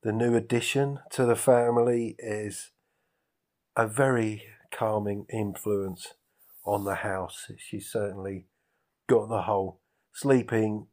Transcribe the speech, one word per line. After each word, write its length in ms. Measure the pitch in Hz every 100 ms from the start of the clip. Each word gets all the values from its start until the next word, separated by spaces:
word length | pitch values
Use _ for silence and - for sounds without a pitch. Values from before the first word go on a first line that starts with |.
the 120 | 113
new 200 | 107 120
addition 640 | 117 113 117 - 139 139 139 -
to 140 | - 123
the 100 | 117
family 800 | - 120 120 117 120 120 113 -
is 520 | 113 107 104 92 - _ _ _ _ _ _ _ _ _ _ -
a 100 | 113
very 600 | 110 135 123 110 107 - - _
calming 540 | - 110 107 104 101 101
influence 840 | 110 104 92 107 101 98 90 - - _ _ _ -
on 220 | - 104 98
the 100 | 98
house. 560 | 107 95 90 - - 101
She's 340 | - 107 -
certainly 560 | 113 101 98 95 95 - _ _ _ _ _ -
got 200 | 120 104
the 140 | 110
whole 400 | 92 101 95 - _ _ _
sleeping 760 | - 139 131 113 113 110 107 -